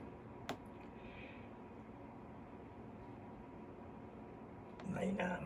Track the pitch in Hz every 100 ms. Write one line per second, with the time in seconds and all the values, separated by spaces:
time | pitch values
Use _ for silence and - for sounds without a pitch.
0 | - - - - - - - - - -
1 | - - - - - - - - - -
2 | - - - - - - - - - -
3 | - - - - - - - - - -
4 | - - - - - - - - - -
5 | 185 196 185 180